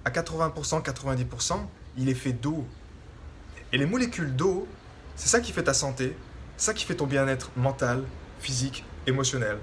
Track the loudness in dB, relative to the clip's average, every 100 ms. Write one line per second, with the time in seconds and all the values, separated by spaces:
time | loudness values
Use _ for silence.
0 | 0 -2 -2 0 0 0 -2 0 -2 -4
1 | 0 0 0 -2 -2 0 -2 -10 -12 0
2 | 2 2 0 0 0 -2 -4 -12 -16 -16
3 | -18 -16 -16 -14 -16 -16 -2 2 4 4
4 | 2 0 0 4 4 4 -2 -12 -16 -16
5 | -14 -2 4 4 4 2 4 4 2 0
6 | -2 -2 -14 -14 -14 -2 0 0 -2 0
7 | 4 4 4 2 -2 2 2 4 2 2
8 | -2 -10 -14 -10 -4 0 0 -4 -10 -4
9 | 2 2 2 2 0 -2